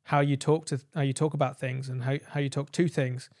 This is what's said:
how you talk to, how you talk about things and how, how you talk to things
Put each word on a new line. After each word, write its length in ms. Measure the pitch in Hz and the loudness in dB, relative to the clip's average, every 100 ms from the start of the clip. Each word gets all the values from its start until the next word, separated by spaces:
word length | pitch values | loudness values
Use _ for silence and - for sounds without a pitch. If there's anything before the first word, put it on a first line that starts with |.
how 180 | - 147 | 0 2
you 160 | 143 139 | 4 2
talk 300 | - 160 - | 4 2 2
to, 120 | 135 - | -6 -4
how 60 | 160 | -2
you 140 | 139 | 0
talk 180 | 127 156 | 2 0
about 260 | 147 131 - | 2 -2 0
things 300 | 131 131 135 | -6 -6 -6
and 140 | 127 | -4
how, 160 | 123 143 - | -2 -4 -4
how 120 | 147 | -4
you 100 | 139 | -2
talk 200 | 139 143 | -2 -4
to 140 | - 175 | 0 0
things 440 | 156 127 127 - _ | 2 -2 -4 -12 _